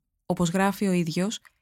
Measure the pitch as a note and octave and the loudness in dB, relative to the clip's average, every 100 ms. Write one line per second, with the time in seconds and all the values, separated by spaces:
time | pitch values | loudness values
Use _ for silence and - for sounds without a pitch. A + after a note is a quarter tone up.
0 | _ _ - F3+ E3+ F#3 G3 G3 G3+ F3+ | _ _ -6 0 0 2 0 0 0 2
1 | D#3+ D#3+ F#3+ - - _ | 0 -2 -2 -4 -14 _